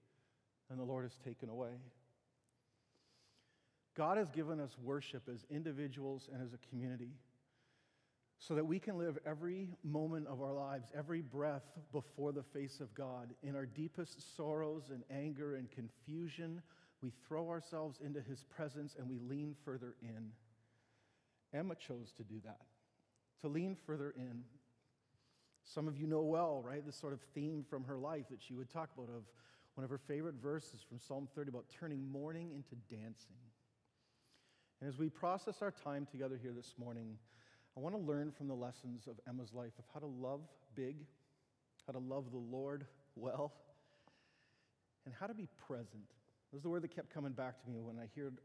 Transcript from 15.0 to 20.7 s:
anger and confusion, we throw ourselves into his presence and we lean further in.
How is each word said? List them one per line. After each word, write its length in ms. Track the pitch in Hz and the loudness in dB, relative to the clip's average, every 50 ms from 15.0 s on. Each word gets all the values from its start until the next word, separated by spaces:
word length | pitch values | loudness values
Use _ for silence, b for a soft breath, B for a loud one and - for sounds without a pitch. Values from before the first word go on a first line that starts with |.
| - - | -4 -2
anger 460 | 135 139 143 - 151 139 147 147 143 | -2 0 2 2 2 2 2 2 2
and 140 | 135 127 123 | 2 0 -2
confusion, 880 | - - 120 113 - - - - 151 160 170 165 143 - 170 165 165 175 165 B B B B B B B | -2 -4 -4 -4 -6 -8 -8 -4 -2 0 0 0 -2 -2 -2 -2 -2 -4 -6 B B B B B B B
we 80 | - 127 | -4 -4
throw 400 | 113 - - - 160 156 170 165 | -4 -4 -4 0 2 2 4 4
ourselves 500 | 170 170 165 - - 160 156 156 131 - | 2 0 0 0 0 0 0 0 -2 -2
into 220 | 147 143 139 143 | -2 -2 0 0
his 220 | 120 110 135 127 - | 0 -2 -4 -4 -6
presence 500 | - - - 160 147 131 147 147 139 - | -6 -4 -2 -2 0 0 -2 -4 -4 -4
and 140 | - 127 123 | -4 -2 0
we 80 | 131 123 | 0 0
lean 380 | 120 123 135 143 147 151 147 | 0 0 0 2 2 0 -2
further 400 | 143 - - 131 131 123 123 - - | -4 -4 -2 -2 -2 -2 -6 -8 -6
in. 300 | - 113 113 110 113 110 113 - - - - - b b | -6 -6 -4 -4 -4 -6 -8 -10 -16 -20 -20 -20 b b